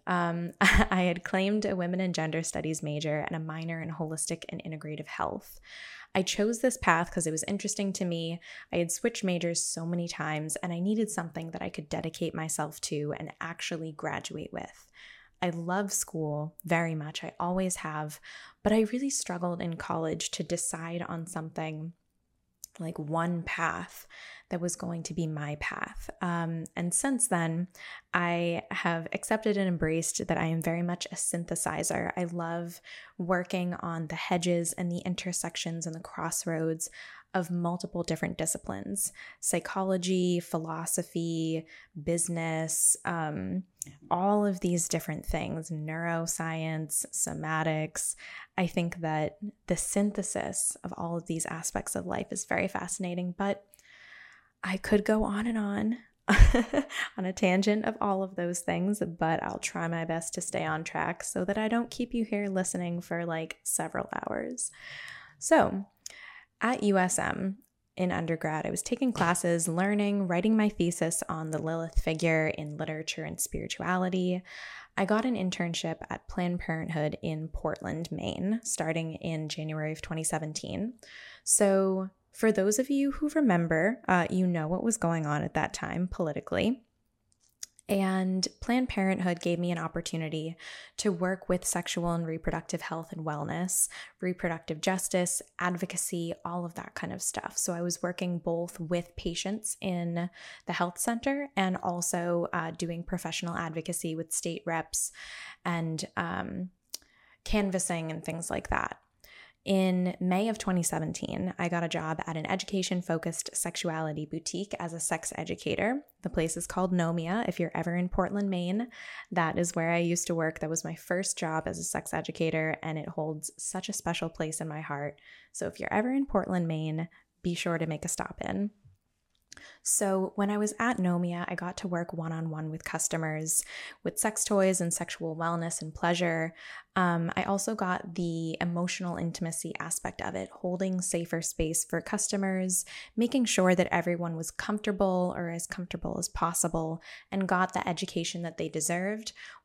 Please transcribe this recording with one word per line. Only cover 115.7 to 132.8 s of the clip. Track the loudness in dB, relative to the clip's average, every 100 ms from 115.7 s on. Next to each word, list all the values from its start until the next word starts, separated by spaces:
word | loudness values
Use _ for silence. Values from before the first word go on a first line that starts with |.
| 0 2 0 -6 _
The | -4
place | 0 0 -2
is | -4
called | 0 2
Nomia. | 4 2 0 0 0 0
If | 0
you're | -2
ever | 0 0 0
in | 0
Portland, | -2 -2 -2 0
Maine, | 0 0 0 -2 -8 -14 -14 -4
that | 0 2 2
is | 0
where | 0 2
I | 4
used | 4 2 0
to | 0
work. | 0 0
That | -2
was | -2
my | -4
first | -8 -2 0 0 -2
job | 0 0 -2
as | -4
a |
sex | -4 -4 -2
educator, | -4 -4 0 0 2 0 -2
and | -4 -6
it | -6
holds | -6 -4 -4 -8 -8
such | -6 -6 -6
a |
special | -4 -2 -2 -4
place | -4 -4 -4
in | -6
my | -6
heart. | -6 -4 -6 -8 -18 -20 -16
So | -8 -6
if | -4
you're | -2
ever | 0 2
in | 2 2
Portland, | 2 2 2 2
Maine, | 0 0 -2 -4 -8 _ _
be | -2 0
sure | 0 0
to | 0
make | -2 -4
a |
stop | -2 -4 -4 -4
in. | -2 -2 -4 -20 -20 _ _ _ _ _ -20 -20 -8
So | 0 2 4 2 2 2
when | 2
I | 2
was | 0 2
at | 0 4
Nomia, | 4 4 2 -2 -4
I | -4
got | -6 -4
to | -2
work | -2 -2
one-on-one | -4 -4 -2 -4 -4 -6
with | -6